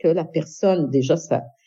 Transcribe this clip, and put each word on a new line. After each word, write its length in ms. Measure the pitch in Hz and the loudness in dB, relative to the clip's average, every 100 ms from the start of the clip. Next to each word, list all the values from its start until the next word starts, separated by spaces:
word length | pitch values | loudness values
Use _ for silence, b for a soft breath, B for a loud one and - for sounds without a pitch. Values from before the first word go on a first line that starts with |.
que 80 | 165 | 0
la 160 | 160 | 0
personne, 680 | 160 165 - - 202 185 139 | 0 -4 -6 -2 0 2 2
déjà, 260 | 135 131 165 | 0 2 0
ça, 260 | - 123 - _ | 0 -4 -4 _